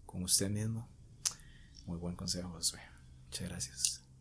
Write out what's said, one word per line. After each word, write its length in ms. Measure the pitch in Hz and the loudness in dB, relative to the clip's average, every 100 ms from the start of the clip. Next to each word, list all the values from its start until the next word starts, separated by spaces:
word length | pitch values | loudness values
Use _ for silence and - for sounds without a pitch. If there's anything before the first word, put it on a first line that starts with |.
| - | -8
con 180 | 92 | -2
usted 260 | 90 - 98 | 6 6 6
mismo. 400 | 104 110 113 120 - - - - - - - - - - | 4 2 0 -4 -12 -18 -2 0 0 -6 -18 -18 -12 -6
Muy 120 | 85 | -4
buen 160 | 87 90 | -2 -2
consejo, 340 | 92 90 90 | -2 -2 -2
Josué. 300 | 82 - - - - - - - | 0 0 0 -6 -16 -18 -18 -8
Muchas 240 | - 90 | -6 -4
gracias. 540 | 87 - - - - - - | -4 -4 4 4 4 -8 -20